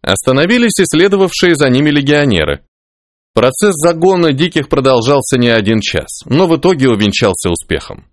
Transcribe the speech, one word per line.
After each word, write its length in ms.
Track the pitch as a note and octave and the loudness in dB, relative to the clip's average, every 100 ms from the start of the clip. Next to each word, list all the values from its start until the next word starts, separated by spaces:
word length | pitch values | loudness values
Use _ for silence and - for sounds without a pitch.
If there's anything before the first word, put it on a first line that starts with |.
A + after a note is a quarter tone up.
Остановились 760 | - G2 - C3 E3+ A#3+ A#3 - | -4 -2 0 0 2 2 0 0
и 60 | F3+ | 0
следовавшие 680 | D#3 G3 G3 F#3 - F3+ D#3 | 2 2 2 0 0 0 2
за 140 | C#3 | 2
ними 200 | B2+ D3+ | 2 2
легионеры. 760 | C#3+ C#3 D3 C#3+ F#2 D2+ C#2+ _ _ _ _ _ _ _ | 0 0 0 2 0 -2 -4 _ _ _ _ _ _ _
Процесс 400 | - B2 - G#3 D#3+ | 0 0 0 -2 0
загона 580 | E3 E3 F3+ F#3 D#3+ | -2 2 0 2 0
диких 360 | C3+ E3+ E3 C#3+ | 0 -2 -2 -2
продолжался 680 | C#3+ C3 B2 A#2 C#3 - B2+ | 0 2 2 2 0 0 0
не 120 | A#2+ | 2
один 320 | A2+ G2+ A2 | 2 0 -2
час, 400 | - E2 - - - | -2 -6 -8 -18 -2
но 220 | C#3+ F3+ | 0 2
в 80 | D#3+ | 2
итоге 320 | E3+ E3+ C3 | 0 2 0
увенчался 600 | G#2+ G#2 - G#2+ F#2 F#2 | 2 -2 0 -2 -2 -4
успехом. 560 | E2+ - D#2 - G1+ _ | -6 -4 -8 -8 -18 _